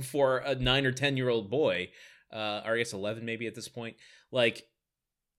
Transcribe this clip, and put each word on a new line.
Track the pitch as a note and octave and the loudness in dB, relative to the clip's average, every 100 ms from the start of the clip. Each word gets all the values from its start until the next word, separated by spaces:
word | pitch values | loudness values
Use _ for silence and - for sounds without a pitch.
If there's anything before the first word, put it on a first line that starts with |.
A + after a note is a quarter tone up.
for | C3 D3 C3+ B2+ | -6 2 4 2
a | C#3+ | 0
nine | C3 B2+ C3+ C3+ | 0 2 4 2
or | |
ten-year-old | B2+ C#3+ C3 B2+ A#2 G2 | 2 0 2 2 0 0
boy. | C3 C#3 F2+ F2+ - - - _ | 2 2 2 -4 -10 -20 -20 _
Uh, | A2 G#2+ G#2 A2 | -6 -6 -4 -2
or | |
I | A#2 | 0
guess | A2+ | 0
eleven | G2 G#2 A2+ | -4 -6 -4
maybe | A2+ A#2 A2+ | -6 -6 -6
at | |
this | A#2 - | -8 -12
point. | B2 A#2 - - - _ | -12 -12 -14 -20 -20 _
Like, | B2+ A#2 - - _ _ _ _ _ _ | 2 4 2 -10 _ _ _ _ _ _